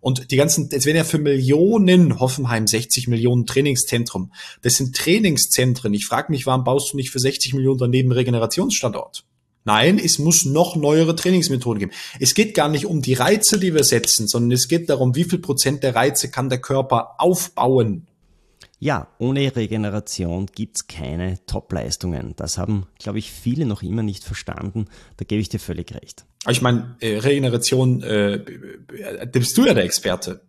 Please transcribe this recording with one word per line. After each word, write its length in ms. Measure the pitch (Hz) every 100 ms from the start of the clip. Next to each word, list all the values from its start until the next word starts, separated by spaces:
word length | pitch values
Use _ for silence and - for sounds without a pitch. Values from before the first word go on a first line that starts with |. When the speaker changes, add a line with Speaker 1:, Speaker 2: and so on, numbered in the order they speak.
Speaker 1:
Und 300 | 131 127 -
die 60 | 135
ganzen, 320 | 147 165 -
es 140 | 143 135
werden 100 | 160
ja 80 |
für 140 | 160 160
Millionen, 1040 | 147 139 127 147 185 226 185 185 165 175
Hoffenheim 460 | 131 127 127 117 110
sechzig 420 | 110 120 - 120
Millionen 360 | 117 120 123 117
Trainingszentrum. 840 | - 143 131 - 120 117 95 92 - - -
Das 140 | 123 120
sind 200 | 131 127
Trainingszentren. 960 | - 196 202 147 - - 127 120 110
Ich 120 | 104 -
frag 240 | 120 -
mich, 160 | 143 131
warum 180 | 131
baust 300 | 127 135 139
du 20 | 139
nicht 160 | 127
für 80 | 135
sechzig 340 | 131 135 127
Millionen 260 | 135 131 135
daneben 280 | 123 127 131
einen 100 | 123
Regenerationsstandort? 1080 | 123 120 113 - 247 - - 98 - - _ _ _ _ -
Nein, 340 | 107 135 202
es 180 | - -
muss 280 | 151 165 131
noch 320 | 143 175 170
neuere 400 | 147 156 165 165
Trainingsmethoden 600 | 180 185 170 135 123 107
geben. 120 | 98 - - -
Es 160 | 131
geht 200 | - 220
gar 160 | 208 147
nicht 160 | 151 202
um 160 | 160
die 120 | 127
Reize, 460 | 127 127 214 - 208
die 140 | 185
wir 100 | 156
setzen, 460 | 131 117 - - 107
sondern 240 | 120 120
es 160 | 123 127
geht 200 | 165 165
darum, 260 | 135 127 127
wie 100 | 175
viel 140 | 180
Prozent 440 | - 214 - 139
der 120 | 135 117
Reize 360 | 131 139 -
kann 160 | - 131
der 140 | 127
Körper 540 | - 135 135 120 117 -
aufbauen. 880 | 170 180 - - 120 131 110 90 - _ _ _ _ _ - _
Speaker 2:
Ja, 280 | 147 123 - _
ohne 380 | 120 139 139 123
Regeneration 880 | 107 110 104 104 101 - 87 87 98
gibt's 420 | - 110 - -
keine 580 | - 67 80 92 92 -
Top-Leistungen. 880 | - - 87 58 - 92 78 - -
Das 200 | 73 -
haben, 300 | 90 104 92 _
glaub 200 | - 104
ich, 120 | 107
viele 360 | - 120 127 143
noch 180 | 104
immer 200 | 90 110
nicht 200 | 107 98
verstanden. 640 | - 98 - - 95 104 104 - - -
Da 80 | -
gebe 160 | 104
ich 80 | 104
dir 100 | 104
völlig 340 | - 82 85
recht. 320 | - - - _ _ -
Speaker 1:
Aber 80 |
ich 80 | 117
mein, 340 | 123 120 117 -
äh, 160 | 113 104
Regeneration, 840 | 123 143 131 117 - 127 127 127
äh, 380 | 123 107 101 101 - - 98 - - - 202 -
da 80 | 123
bist 320 | 127 120 -
du 80 | -
ja 80 |
der 100 | 139
Experte. 580 | 90 - 101 90 - 92